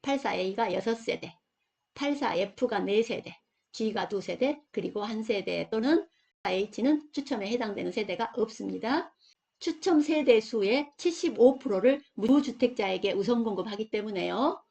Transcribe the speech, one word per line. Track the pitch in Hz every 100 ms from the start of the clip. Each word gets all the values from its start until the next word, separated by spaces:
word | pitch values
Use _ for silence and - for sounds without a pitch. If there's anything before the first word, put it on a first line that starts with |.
팔사 | 269 277 208 180
A가 | 190 196 196
여섯 | 180 208 226
세대, | - - 175 - _ _ _ _ _
팔사 | - 285 285 247 170
F가 | 196 - 247 208
네 | 185 202
세대, | 226 190 - - _ _ _
G가 | - 220 208 170
두 | 202
세대, | 185 170 262 294 _
그리고 | - 180 208
한 | 208 220
세대 | 220 208 185 175 165
또는 | 220 247 339 - _ _ _
H는 | 196 185 208 - 247 302 -
추첨에 | - 277 240 196
해당되는 | 247 220 196 180
세대가 | 196 208 180 226 -
없습니다. | 220 - 196 185 214 302 - _ _ _ _ _
추첨 | 339 330 392 311
세대 | 302 302 254 226
수의 | 220 226 196 262 294 -
칠십오 | 349 339 339 214 247 269
프로를 | 269 190 233 285 _ -
무주택자에게 | 220 285 285 - 240 247 196 185 202
우선 | 190 196 240
공급하기 | 226 190 185 208 220
때문에요. | 214 214 196 175 185 285 - _